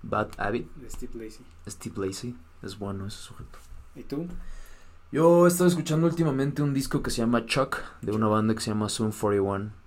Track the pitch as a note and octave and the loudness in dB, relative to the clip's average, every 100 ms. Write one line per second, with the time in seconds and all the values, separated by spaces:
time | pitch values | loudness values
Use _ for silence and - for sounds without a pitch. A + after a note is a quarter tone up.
0 | - G#2 G#2+ - G#2 A#2 A#2+ - B2 - | -2 -2 -2 -2 -2 -2 -4 -14 -14 -10
1 | B2 A#2 A2 - - - - - A2 F#2+ | -10 -10 -14 -16 -20 -18 -16 -12 -10 -4
2 | F#2+ F#2+ B2 A#2+ - - G#2+ G2 G2+ G2 | -4 -4 -10 -12 -18 -16 -14 -8 -8 -6
3 | G2 - - G#2+ A2+ - - - - - | -8 -10 -14 -16 -16 -18 -18 -18 -16 -16
4 | B2 C#3+ F3 F3 - - - - - - | -10 -8 -8 -8 -10 -12 -14 -18 -20 -20
5 | - C3+ E3 F3 F3 F3 F3+ E3+ D3 D#3 | -6 6 8 10 8 8 4 4 0 2
6 | E3 E3 D#3+ C3+ C#3 C#3+ D3 C#3 C3+ C#3+ | 2 2 2 2 0 0 0 0 0 -2
7 | C#3 A#2+ A2+ A#2+ A2+ - C3+ - - - | -2 0 2 2 0 0 0 -2 -8 -10
8 | A2 G#2+ A2 G#2+ G#2+ A2 - G#2+ G#2 - | -4 0 4 4 4 0 0 0 -2 0
9 | A2 G#2+ G#2+ G2+ G2 G2 G#2+ - | -2 0 2 2 2 0 -4 -12